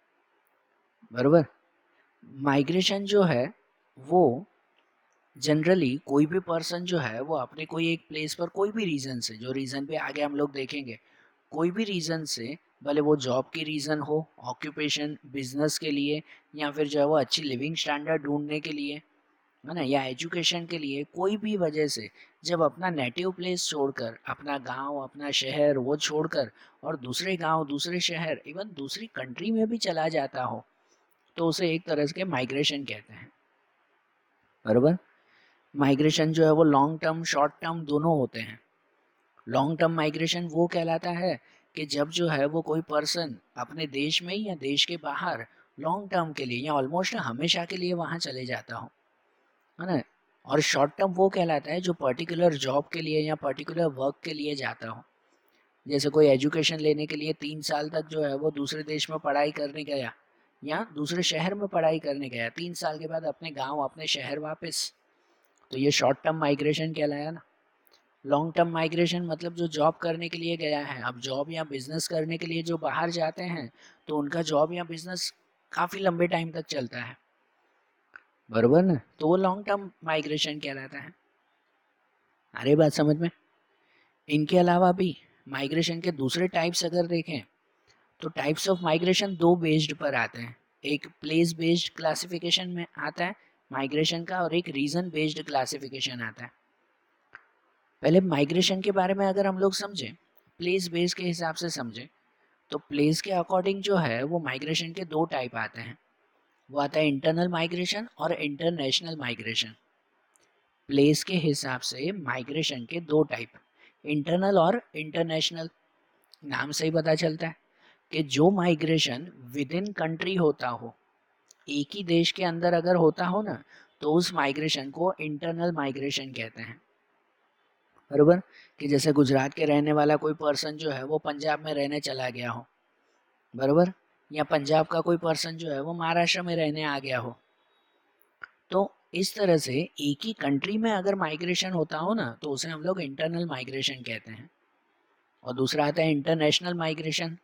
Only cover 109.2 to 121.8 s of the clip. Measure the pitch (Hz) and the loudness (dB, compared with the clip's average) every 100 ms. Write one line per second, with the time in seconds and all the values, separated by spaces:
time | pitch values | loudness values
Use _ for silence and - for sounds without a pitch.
109.2 | 123 117 107 110 110 110 _ _ _ _ | -4 -4 -4 -4 -4 -8 _ _ _ _
110.2 | _ _ _ _ _ _ - 139 147 151 | _ _ _ _ _ _ 0 6 6 6
111.2 | - 185 151 143 135 127 - 127 151 202 | 2 2 2 0 -2 -4 -6 -4 -4 -4
112.2 | 135 127 123 151 156 131 117 165 160 151 | -4 -6 -4 -2 -2 -4 -6 -8 2 4
113.2 | 151 117 117 - _ _ _ _ 151 151 | 4 0 -8 -16 _ _ _ _ -4 -2
114.2 | 151 175 196 196 165 240 - 156 156 165 | 0 2 4 6 6 4 -2 -10 -4 -2
115.2 | 165 160 156 170 165 - _ _ _ _ | 0 0 -2 -4 -10 -14 _ _ _ _
116.2 | _ _ 147 123 139 147 160 160 156 156 | _ _ -6 -4 -4 -2 0 2 4 4
117.2 | 165 160 165 - _ _ _ _ _ 156 | 2 0 -6 -8 _ _ _ _ _ -4
118.2 | 147 127 170 202 175 156 160 160 147 123 | 0 6 6 6 4 2 4 2 2 -2
119.2 | 175 - 123 135 135 170 208 190 160 160 | -10 -16 -10 -6 -4 -4 -4 -4 -4 -2
120.2 | - 190 156 143 127 117 117 - _ _ | -2 2 4 2 -2 -6 -10 -18 _ _
121.2 | _ _ _ _ - 147 | _ _ _ _ -6 -4